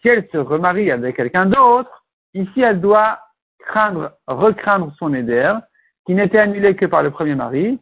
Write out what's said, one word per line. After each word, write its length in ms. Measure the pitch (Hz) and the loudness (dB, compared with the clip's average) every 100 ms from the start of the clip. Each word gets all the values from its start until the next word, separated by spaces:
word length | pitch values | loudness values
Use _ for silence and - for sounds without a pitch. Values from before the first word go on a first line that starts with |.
si 80 | 233 | 2
elle 180 | 233 - | 2 0
se 60 | 160 | -4
remarie 540 | 139 156 175 180 196 | -2 -2 0 0 -2
avec 240 | 123 123 127 | -2 -4 -4
quelqu'un 300 | 123 180 190 | -4 0 2
d'autre, 580 | 262 247 240 247 - _ _ _ | 4 6 4 0 -14 _ _ _
ici 280 | 190 190 262 | -8 -6 0
elle 200 | 240 196 | 0 2
doit 380 | 196 214 214 - - _ _ _ | 2 2 2 -2 -12 _ _ _
craindre, 520 | - 214 214 175 131 - - | -8 -2 -2 -2 -8 -12 -10
recraindre 640 | 131 214 208 - 196 160 143 | 0 0 0 0 -2 -2 -6
son 120 | 160 | -4
neder, 440 | 135 117 120 147 220 - _ _ _ - | -4 -2 0 0 -2 -8 _ _ _ -4
qui 80 | |
n'était 260 | 185 196 214 | -2 2 2
annulé 360 | 208 202 202 190 | 2 2 0 0
que 100 | 180 | 0
par 160 | 170 | 0
le 100 | 147 | -2
premier 240 | 143 151 135 | -2 -4 -4
mari 440 | 120 131 208 262 | -4 -4 -4 -4